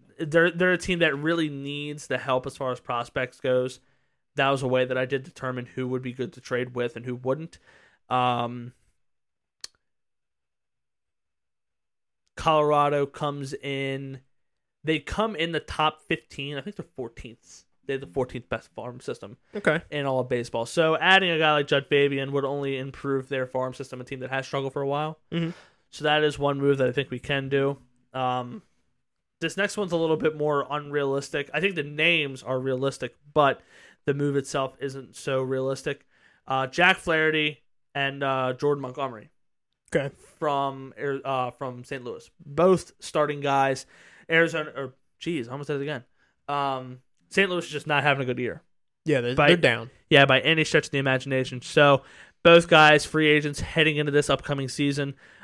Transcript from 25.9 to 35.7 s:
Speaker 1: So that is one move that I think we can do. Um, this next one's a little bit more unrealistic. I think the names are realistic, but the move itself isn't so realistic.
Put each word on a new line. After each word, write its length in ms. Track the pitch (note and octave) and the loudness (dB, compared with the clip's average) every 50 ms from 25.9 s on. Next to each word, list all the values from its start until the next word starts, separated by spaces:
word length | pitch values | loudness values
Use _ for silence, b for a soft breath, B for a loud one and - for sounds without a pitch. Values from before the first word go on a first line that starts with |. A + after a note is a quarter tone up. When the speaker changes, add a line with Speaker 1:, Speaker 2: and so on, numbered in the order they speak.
Speaker 1:
So 140 | - - D3 | -8 -2 2
that 180 | D3+ D3+ D3+ D3+ | 2 4 4 4
is 160 | D3+ C#3+ C#3 | 2 2 0
one 200 | C#3+ C#3+ C#3+ C#3 | 0 0 0 2
move 180 | C#3 C#3+ C#3 | 2 2 4
that 100 | C3+ C3 | 4 2
I 60 | B2+ B2+ | 0 0
think 180 | C#3+ C3 - | -2 -4 -4
we 80 | B2+ B2 | -8 -8
can 300 | - - C#3+ C#3 C3+ C3+ | -4 -4 -4 -4 -2 -2
do. 280 | C#3 C#3 C#3 C#3 C#3 - _ _ _ _ _ _ - | 0 0 0 0 -2 -6 _ _ _ _ _ _ -6
Um, 480 | C3 B2+ B2+ B2+ B2+ B2 A#2+ B2 - - _ _ _ _ _ _ _ _ _ _ _ _ _ _ _ | -4 -2 -2 -2 -2 -6 -8 -12 -16 -18 _ _ _ _ _ _ _ _ _ _ _ _ _ _ _
this 160 | E3 D#3 - | -8 -6 -2
next 180 | F#3+ G3+ G3 - | -2 -4 -2 -2
one's 160 | G#3 G3+ F3 | -4 -4 -2
a 60 | F3 | 0
little 180 | E3 E3 D#3+ D#3+ | 0 2 2 2
bit 220 | D#3 D#3 D#3 D#3 | 2 2 0 0
more 280 | D3 D3 D3+ D3 C#3+ C#3 - | 0 0 0 0 0 0 -2
unrealistic. 800 | C#3+ D3 D3 C#3+ C#3+ D3 C#3 C#3 C3+ C#3 C#3 - - D3 C#3+ - - | -4 -6 -4 -4 -2 -2 0 0 0 -2 -4 -4 -6 -6 -6 -4 -2
I 60 | D#3 | -2
think 160 | F3+ G3+ F#3 | -2 0 -2
the 80 | E3 C#3 | -4 -6
names 580 | D3 D3 D3+ D#3 E3+ E3+ D#3+ D3 C#3 C3 B2 | -6 -2 0 2 2 2 2 -2 -4 -6 -8
are 160 | - A#2 C3 | -6 -4 -4
realistic, 600 | B2+ C3 C3+ B2+ B2+ C3+ C#3 - - C3 A#2+ - _ _ - - | -2 -2 -2 -2 -2 -2 -4 -4 -4 -8 -10 -12 _ _ -2 2
but 280 | D3+ C#3+ C#3 B2+ b b b b b b b b b _ | 4 4 4 2 b b b b b b b b b _
the 80 | D3 C#3+ | -2 -2
move 240 | C#3+ C#3+ C#3+ C#3 | 0 0 0 0
itself 400 | C#3+ C#3 - - C#3+ C3+ B2+ - - | -2 -2 -2 -4 -4 -4 -4 -6 -8
isn't 380 | C#3 C3+ C3 C3+ B2 - - | -8 -8 -8 -10 -14 -16 -18
so 240 | - - D3 C3+ C3 | -12 -6 -4 -2 -2
realistic. 640 | C3 B2+ C3 C3 C3 C3+ | -2 -2 -2 -2 -2 -4